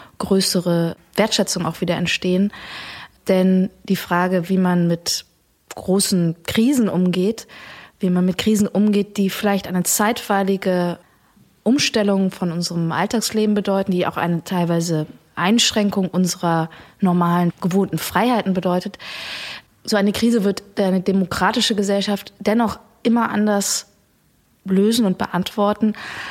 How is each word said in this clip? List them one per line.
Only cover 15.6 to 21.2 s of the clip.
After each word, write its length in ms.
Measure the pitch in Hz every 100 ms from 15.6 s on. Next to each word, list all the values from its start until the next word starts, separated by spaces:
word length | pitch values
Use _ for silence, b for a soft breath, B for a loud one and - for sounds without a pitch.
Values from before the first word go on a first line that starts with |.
| - 220 202 196 185
unserer 600 | 180 180 - 170 165 160 B B B
normalen, 520 | 190 175 170 175 175 -
gewohnten 380 | 185 190 190 160
Freiheiten 560 | - - 240 233 196
bedeutet. 440 | 185 180 180 196 - B B B B B B B _
So 120 | - 214
eine 160 | 202
Krise 320 | 202 233 233
wird 180 | 196 196 - -
eine 220 | 190 185
demokratische 760 | 185 190